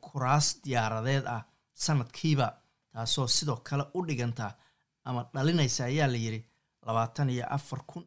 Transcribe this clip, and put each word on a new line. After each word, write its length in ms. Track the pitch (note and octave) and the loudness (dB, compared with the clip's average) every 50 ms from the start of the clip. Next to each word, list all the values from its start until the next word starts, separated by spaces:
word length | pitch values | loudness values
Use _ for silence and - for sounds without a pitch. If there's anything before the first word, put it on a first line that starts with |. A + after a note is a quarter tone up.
kuraas 600 | - - - C#3+ B2+ B2+ C3+ D3+ D3 - - - - | -14 -10 -6 -2 2 4 4 4 4 2 0 -2 -4
diyaaradeed 600 | C#3+ B2+ A#2+ A2 A2 A2+ A2 A2 B2+ C#3 C#3 B2 | -2 0 0 0 0 0 -2 0 0 0 0 0
ah 160 | G2+ A#2+ A2+ G#2+ - _ _ _ _ _ | -2 -4 -6 -8 -12 _ _ _ _ _
sanadkiiba, 720 | - - - D#3 C#3 A#2+ - - - - D#3+ D3+ C3+ B2+ A2 - - _ _ _ _ _ _ - | -2 0 2 2 2 2 0 -4 -2 0 2 4 4 2 2 -2 -6 _ _ _ _ _ _ -10
taasoo 340 | A2+ A2+ A2+ - - C3 A#2 | -6 -2 0 0 2 2 2
sidoo 280 | - - - D3 B2 | 2 2 2 0 -2
kale 280 | A2+ - - C#3+ C#3 C#3+ - - | -4 -4 -2 -2 -2 -2 -2 -2
u 80 | F3 F3+ | -4 -2
dhiganta 500 | D#3+ D3+ B2 B2 A#2+ A#2 A#2+ A#2 G#2 G#2+ _ _ _ _ _ _ _ _ _ - | -2 -2 -2 -2 -2 -2 -4 -6 -8 -8 _ _ _ _ _ _ _ _ _ -8
ama 240 | B2 B2+ A#2+ A#2+ - - | -6 -4 -4 -4 -4 -4
dhalinaysa, 500 | C3+ C3 D#3 E3+ E3+ D3+ B2+ - - B2+ | 0 2 2 4 4 2 2 2 0 -2
ayaa 220 | A#2+ C3+ D#3 D3+ C3+ | 0 0 2 2 2
la 80 | B2 | 2
yiri, 240 | A#2 A2+ A2+ A2 A2 A2+ _ _ _ _ _ _ _ - | 0 -2 -4 -4 -6 -8 _ _ _ _ _ _ _ -6
labaatan 440 | A#2 A2 A2+ A2+ A#2 - - D3 C3+ | -2 0 0 0 0 0 0 0 0
iyo 140 | B2 B2 A#2+ - | 0 0 -2 -2
afar 300 | - C#3+ - - - C3 - | -4 -4 -4 -6 -8 -10 -10
kun 180 | - - E3+ E3+ | -12 -14 -16 -16